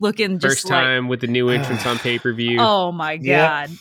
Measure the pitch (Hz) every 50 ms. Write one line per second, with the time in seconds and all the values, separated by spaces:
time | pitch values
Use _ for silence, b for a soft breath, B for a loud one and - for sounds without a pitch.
0 | 202 208 214 208 214 196 190 180 147 135 135 - - - - 135 127 127 127 127
1 | 127 123 127 120 123 117 120 123 123 123 123 120 135 127 131 110 - 123 120 117
2 | - 127 120 117 - 123 117 110 117 120 120 120 240 220 214 196 180 175 175 170
3 | 160 156 156 160 156 131 175 170 156 160 151 147 147 143 170 185